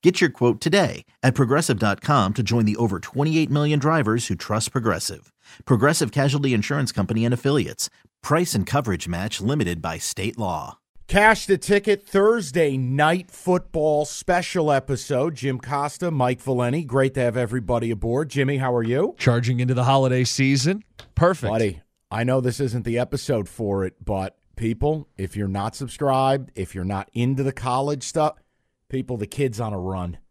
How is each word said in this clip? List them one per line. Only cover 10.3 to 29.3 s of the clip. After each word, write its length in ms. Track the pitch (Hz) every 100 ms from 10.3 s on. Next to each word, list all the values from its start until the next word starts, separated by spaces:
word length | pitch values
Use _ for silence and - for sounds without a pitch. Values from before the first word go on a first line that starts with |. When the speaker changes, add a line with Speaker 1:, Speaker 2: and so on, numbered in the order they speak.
| 117
Speaker 1:
law. 400 | 101 80 - - _ - -
Speaker 2:
Cash 400 | 202 214 214 -
the 100 | 196
Ticket 480 | - 202 202 202 -
Thursday 720 | 196 202 233 160 131 156 135
Night 540 | 127 139 151 180 180
Football 720 | - - 180 - 165 156 151 151
special 680 | - - 180 175 185 151
episode. 640 | 139 131 131 - 135 151
Jim 240 | 139 135 127
Costa, 540 | 117 143 143 - 175
Mike 320 | 151 127 127
Valeni. 420 | - 127 120 143 151
Great 300 | 131 135 131
to 60 |
have 140 | 120 117
everybody 540 | 120 127 104 120 117
aboard. 400 | 110 117 123 151
Jimmy, 280 | 139 135 143
how 180 | 131 123
are 80 |
you? 320 | 113 127 208 -
Speaker 3:
Charging 420 | - 120 120 123
into 140 | 123
the 120 | 127 127
holiday 400 | 139 135 127 127
season. 580 | - 135 139 135 202 - _ - -
Perfect. 340 | 170 180 113
Speaker 2:
Buddy, 320 | 110 107 80 _ _ _
I 120 | 107
know 160 | 120 131
this 200 | 123 117
isn't 260 | 135 120 113
the 140 | 117
episode 500 | 120 - - 120 95
for 340 | - 107 98
it, 120 | 95 _ -
but 320 | 98 95 _ _ -
people, 500 | 113 117 147 156 - -
if 180 | 95 104
you're 120 | 101
not 280 | 98 104 -
subscribed, 760 | 131 - 143 131 135 135 131
if 220 | - 92 98
you're 100 | 92
not 240 | 98 101
into 280 | 117 120 135
the 120 | 139
college 500 | 135 127 127 143 147
stuff, 320 | - 165 151 - _ _ _ _ _
people, 280 | 131 - 120
the 100 |
kid's 320 | 101